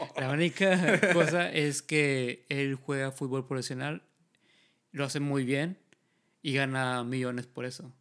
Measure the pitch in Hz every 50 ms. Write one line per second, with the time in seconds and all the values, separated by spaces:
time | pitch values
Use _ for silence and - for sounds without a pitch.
0 | 160 - - - 135 131 139 151 170 175 165 - 190 190 185 180 180 156 208 170
1 | - 190 175 175 165 151 160 175 175 180 - 156 147 147 139 - - - 156 151
2 | 147 143 135 131 127 120 120 - - - 143 139 139 139 135 131 131 - 139 135
3 | 135 135 131 - 147 131 127 135 127 - 139 131 120 - 135 127 131 147 156 175
4 | - _ _ _ _ _ _ _ _ _ _ _ _ _ _ _ _ _ - 135
5 | 143 131 - 151 143 143 139 139 131 123 139 139 151 175 185 - _ _ _ _
6 | _ _ _ _ _ _ _ _ - 139 131 139 139 135 131 131 131 127 127 123
7 | 120 120 131 131 127 123 123 123 123 - - - 123 127 127 - - 131 - _